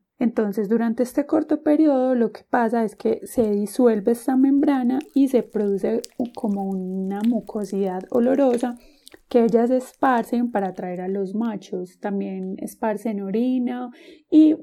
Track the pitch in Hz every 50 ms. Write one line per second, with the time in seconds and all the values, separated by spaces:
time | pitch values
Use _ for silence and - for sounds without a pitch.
0 | _ _ _ _ 247 226 233 240 214 202 196 226 202 190 226 226 233 226 226 262
1 | 247 240 - 294 285 - 320 320 311 - 311 302 302 311 294 302 320 302 269 254
2 | 254 262 254 240 226 214 - - - _ - 247 233 220 240 233 226 208 - -
3 | - 220 226 - - - - 254 226 208 208 202 208 202 - - 247 233 220 208
4 | 190 226 233 233 - 269 262 262 269 277 277 277 302 294 277 262 247 240 262 269
5 | - - - 277 277 262 262 226 220 - - 208 208 202 196 185 - 220 226 240
6 | - - _ - 240 240 - - - 214 202 196 196 196 190 185 185 185 185 190
7 | 190 190 196 202 214 233 240 226 - - - 214 196 190 - 196 202 185 180 190
8 | - - - 240 233 254 269 277 277 254 240 240 247 240 240 - - - _ _
9 | _ - - _ _ _ - 240 233 214 214 226 240 240 254 254 254 - - _
10 | - 269 247 233 226 - 247 240 240 240 240 202 196 185 185 - 185 180 180 175
11 | 180 190 196 202 196 185 196 214 233 226 208 196 - - 202 180 180 180 - _
12 | - 208 202 196 196 196 190 190 185 190 190 - - - - - 240 220 208 202
13 | - 233 208 196 196 196 190 226 247 254 254 254 247 240 247 247 247 240 - -
14 | - - - - _ _ 349 311 311 311 311 320